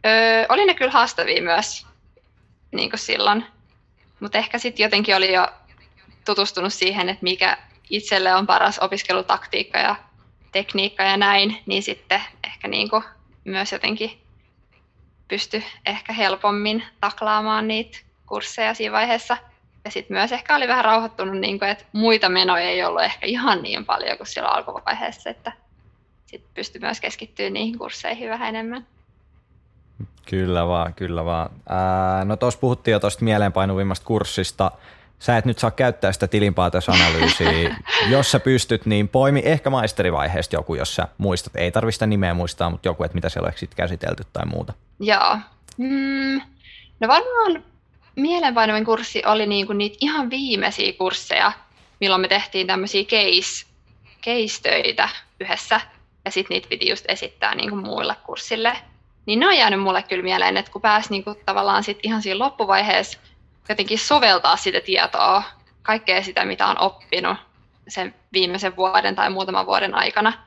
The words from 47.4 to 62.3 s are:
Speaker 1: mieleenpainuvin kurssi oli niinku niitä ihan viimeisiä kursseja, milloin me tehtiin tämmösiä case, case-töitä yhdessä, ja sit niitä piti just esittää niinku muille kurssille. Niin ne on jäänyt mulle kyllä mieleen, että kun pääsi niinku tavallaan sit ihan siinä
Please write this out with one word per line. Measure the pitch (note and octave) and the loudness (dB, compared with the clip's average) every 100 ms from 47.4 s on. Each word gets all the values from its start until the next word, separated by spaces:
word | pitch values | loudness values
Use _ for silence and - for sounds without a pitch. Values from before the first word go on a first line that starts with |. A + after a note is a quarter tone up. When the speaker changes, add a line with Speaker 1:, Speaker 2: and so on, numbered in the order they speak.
| G#4+ D#4+ - _ _ _ _ - | 2 2 -4 _ _ _ _ -2
Speaker 1:
mieleenpainuvin | D4 F4 D4 A#3 A3 G#3+ A3 | 0 2 2 4 4 2 2
kurssi | A3 A#3 - - | 0 0 -2 2
oli | G#3+ G#3 | 2 2
niinku | G3+ G3 | 0 0
niitä | G3+ G#3 G#3 | -2 -2 -2
ihan | C#4+ D#4 B3 | -2 0 -2
viimeisiä | C4 C#4 G#3 G3+ - G3 | -4 -2 0 0 0 -2
kursseja, | F#3 F#3 - - D3+ G3 A3 - _ _ _ | 0 -2 -4 -2 2 2 0 -16 _ _ _
milloin | G3 F#3 | 0 2
me | F#3 | 2
tehtiin | G3 - F#3+ F#3 | 0 0 -4 -2
tämmösiä | F#3+ G3+ G3 | -2 0 -2
case, | G3 A3 G3 F3+ F#3+ - - _ _ _ - _ - | 0 2 4 2 0 -8 -14 _ _ _ -20 _ -4
case-töitä | A#3+ G#3+ - - - - - - - - _ | -2 -2 -4 0 0 0 0 -2 -2 -20 _
yhdessä, | F#3 - - A3+ - - _ _ G3 | -6 -4 0 -2 -2 -20 _ _ -6
ja | |
sit | F#3 G3 | -6 -4
niitä | F3+ - | -6 -4
piti | - F3 | -4 -2
just | - - | -2 -4
esittää | G3 - _ - - | -6 -6 _ -4 -2
niinku | G#3+ G3+ | -6 -6
muille | F#3+ - - - | -6 -6 -4 -6
kurssille. | - - - A3 A#3 B3+ - _ _ _ - | -8 -12 -6 -2 -2 -2 -14 _ _ _ -2
Niin | A3 | 4
ne | E4 | 6
on | F4 | 6
jäänyt | A3 G3 | 4 4
mulle | G3 F#3+ | 0 0
kyllä | F#3+ F#3 | -2 -6
mieleen, | F#3 F#3 F#3 F#3+ | -2 0 0 0
että | - | -4
kun | G3+ | -2
pääsi | G#3+ G#3 A3 | 2 2 0
niinku | G3+ G3 G#3 - | -6 -6 -8 -4
tavallaan | G3 G3+ G3 | -2 2 0
sit | G#3+ G#3 | -2 -6
ihan | A3+ A3 | -4 -4
siinä | G3+ | -4